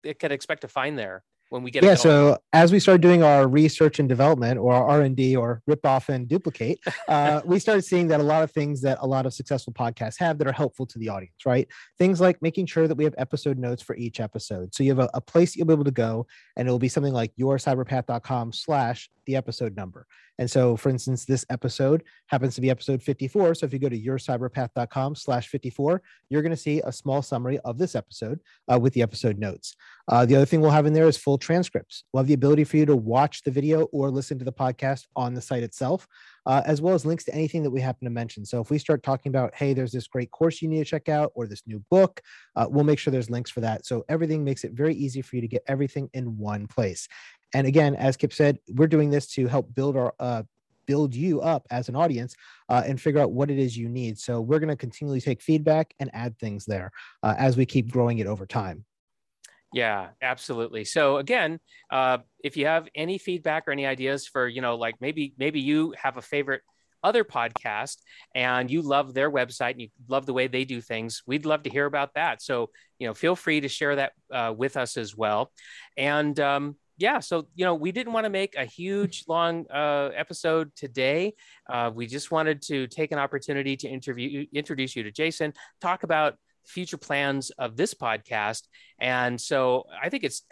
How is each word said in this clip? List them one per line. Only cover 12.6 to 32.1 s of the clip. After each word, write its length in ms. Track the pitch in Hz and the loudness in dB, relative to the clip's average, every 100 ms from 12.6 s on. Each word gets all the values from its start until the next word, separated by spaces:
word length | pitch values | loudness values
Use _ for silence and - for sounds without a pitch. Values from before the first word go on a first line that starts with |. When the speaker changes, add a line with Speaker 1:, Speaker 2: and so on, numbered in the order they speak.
| 185 | -2
Speaker 2:
sure 200 | - 160 | 2 2
that 100 | 143 | 2
we 80 | |
have 100 | 151 147 | 0 -2
episode 400 | 131 147 147 131 | -6 -4 -2 -2
notes 260 | 123 123 | -4 -6
for 140 | - - | -8 -8
each 240 | 117 - | -6 -6
episode. 540 | 110 107 - 98 90 | -8 -8 -8 -8 -8
So 80 | - | 0
you 80 | 135 | 2
have 80 | 131 | 4
a, 100 | 123 | 2
a 80 | 139 | 0
place 340 | - 165 175 - | 0 2 2 2
you'll 100 | 165 | 2
be 40 | |
able 120 | 156 | 4
to 60 | 143 | 2
go, 360 | 123 113 113 117 - _ - | 2 0 -2 -6 -14 _ -4
and 120 | 123 | 0
it'll 100 | 123 | 2
be 100 | 127 | 0
something 260 | - 139 | 0 0
like 180 | 127 113 - | 0 -4 -2
your 200 | 131 139 | 0 0
cyber 300 | 143 131 127 | 0 -2 0
path 200 | 131 - | -4 -4
dot 180 | 117 | -6
com 280 | - 127 117 | -4 -4 -4
slash 580 | - - 147 117 117 - _ - | -8 -2 0 0 -4 -12 _ -4
the 100 | 131 | -4
episode 380 | 131 - 117 | -4 -6 -6
number. 320 | 98 92 - - _ _ - | -6 -12 -14 -20 _ _ -6
And 120 | 123 | 0
so, 240 | 135 123 | 4 4
for 140 | 117 139 | 2 0
instance, 380 | 127 - 127 - | -2 -2 -4 0
this 180 | 131 - | -2 -2
episode 520 | 147 123 - 135 165 - _ _ | -6 -6 -2 2 2 0 _ _
happens 260 | 143 131 | -2 -2
to 80 | 120 | 0
be 80 | 131 | 0
episode 320 | 127 - 131 | 0 -2 -2
fifty-four. 520 | - 131 135 208 180 | -2 -4 -2 2 2
So 120 | 165 147 | 2 -2
if 60 | |
you 40 | 135 | -2
go 120 | 135 | -2
to 60 | 120 | -2
your 200 | 113 131 | -4 -4
cyber 340 | - 123 123 | -4 -4 -4
path 200 | - 120 | -4 -4
dot 140 | - 123 | -4 -4
com 260 | 135 135 | -4 -4
slash 340 | 151 - 123 - | -4 -4 -4 -4
fifty-four, 520 | 135 127 - 143 185 _ _ _ | -8 -8 -2 0 0 _ _ _
you're 120 | 147 | -2
gonna 140 | 156 165 | 0 -2
see 240 | - 147 | -2 -2
a 120 | - | -2
small 300 | - 139 139 | -8 -2 -2
summary 360 | 131 127 123 135 | -2 -4 -4 -4
of 120 | - 120 | -6 -4
this 180 | 180 | -2
episode, 460 | 117 - - 110 156 _ _ - | -4 -8 -12 -8 -8 _ _ 0
uh, 60 | 123 | 4
with 160 | 123 | 4
the 80 | 127 | 2
episode 360 | 113 - 120 104 | 0 0 -2 -2
notes. 360 | 104 - - - - - - | -6 -8 -14 -20 -20 -14 2
Uh, 160 | 120 | 4
the 100 | 120 | 8
other 120 | 139 135 | 6 6
thing 140 | 160 | 6
we'll 100 | 156 | 6
have 160 | 151 151 | 6 4
in 80 | |
there 120 | 156 160 | 6 6
is 120 | 143 | 4
full 180 | - 139 | 0 0
transcripts. 680 | - 170 180 - - - _ | 2 0 0 -4 -6 -20 _